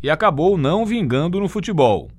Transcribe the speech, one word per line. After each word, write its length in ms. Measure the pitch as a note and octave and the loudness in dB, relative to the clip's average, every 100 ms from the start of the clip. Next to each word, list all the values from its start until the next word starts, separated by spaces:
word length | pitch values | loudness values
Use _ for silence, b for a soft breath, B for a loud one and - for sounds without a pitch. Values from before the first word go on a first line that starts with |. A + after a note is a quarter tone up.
e 80 | C3+ | -2
acabou 480 | D#3 G#3+ C#3+ F3+ G3 | 0 2 2 2 2
não 260 | C#3 G3 | 0 0
vingando 540 | A3 A#3 C#3+ B2+ E3 F#3+ | -2 -2 0 0 0 -2
no 100 | G3+ | -4
futebol. 640 | G#3+ - E3+ B2+ F#2+ - | -6 -4 2 2 2 -4